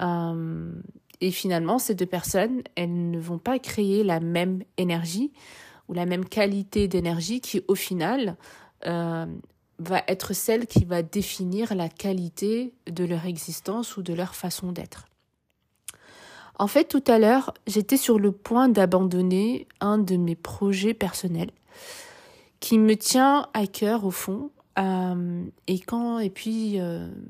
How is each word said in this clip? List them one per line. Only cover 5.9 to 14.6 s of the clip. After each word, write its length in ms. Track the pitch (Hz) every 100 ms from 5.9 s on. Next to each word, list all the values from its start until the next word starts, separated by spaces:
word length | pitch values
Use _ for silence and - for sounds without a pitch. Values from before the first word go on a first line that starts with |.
la 120 | 175 175
même 200 | 180 185
qualité 640 | 220 202 202 196 208 196
d'énergie 540 | 185 170 170 165 247
qui, 200 | - 196 -
au 80 | 196
final, 600 | - 180 165 269 214 170 - - - _ -
euh, 400 | 170 170 165 165 170 - _ _ -
va 240 | 160 190 -
être 260 | 190 -
celle 340 | 190 - 226 233
qui 180 | - 175
va 160 | 175
définir 720 | 165 208 185 - 180 196 233 190
la 140 | 165
qualité 840 | - 196 185 170 - 202 226 247 - -
de 160 | 170
leur 220 | 175 170 180
existence 720 | 165 - 160 - 220 226 202
ou 40 |
de 120 | 175
leur 220 | 170 180 -
façon 360 | 180 -